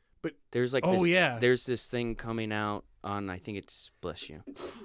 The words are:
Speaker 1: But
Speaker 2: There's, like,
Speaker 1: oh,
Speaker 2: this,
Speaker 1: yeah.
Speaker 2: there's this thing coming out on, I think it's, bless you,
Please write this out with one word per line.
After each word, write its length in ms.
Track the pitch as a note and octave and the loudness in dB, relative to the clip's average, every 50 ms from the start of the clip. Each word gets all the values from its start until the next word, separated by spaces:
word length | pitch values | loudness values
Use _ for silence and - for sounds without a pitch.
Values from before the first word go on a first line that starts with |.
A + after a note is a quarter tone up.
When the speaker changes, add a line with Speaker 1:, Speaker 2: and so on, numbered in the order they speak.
| _ _ _ _ - | _ _ _ _ -8
Speaker 1:
But 120 | D#3+ - _ _ - - | -8 -8 _ _ -4 0
Speaker 2:
There's, 200 | B2 B2 B2 C3 | 2 2 2 2
like, 140 | C3 D3+ | 2 2
Speaker 1:
oh, 60 | F3 F#3+ F#3 | 4 4 4
Speaker 2:
this, 80 | F3 E3+ | 6 6
Speaker 1:
yeah. 300 | F3 F#3 F3 C#3+ A#2+ A2+ | 6 6 4 4 2 4
Speaker 2:
there's 260 | A#2+ B2 B2+ A#2+ - | 6 6 6 6 2
this 200 | - B2 A2 - | -2 -4 -4 -4
thing 280 | - - A#2+ A#2+ A#2 A2 | -4 -4 -2 -2 -2 -4
coming 380 | - - A2+ A2+ A2+ A2 G#2+ G#2+ | -4 -6 -4 -4 -2 -2 -2 -2
out 320 | G#2+ G#2+ G#2 G#2 G2+ - _ _ _ - | -2 -2 -2 -2 -4 -6 _ _ _ -6
on, 260 | G2+ G2+ G2+ G2+ F#2+ | -6 -4 -4 -4 -6
I 80 | F2+ F#2 | -8 -8
think 200 | - - G#2 G2 | -8 -8 -8 -8
it's, 320 | - - - - - - _ _ | -10 -10 -14 -14 -16 -16 _ _
bless 280 | - F2 - - - - | -8 -8 -8 -8 -10 -12
you, 120 | D2+ - - - C#4+ - F4+ - - A#3 | -14 -16 -16 -16 -16 -14 -14 -14 -14 -14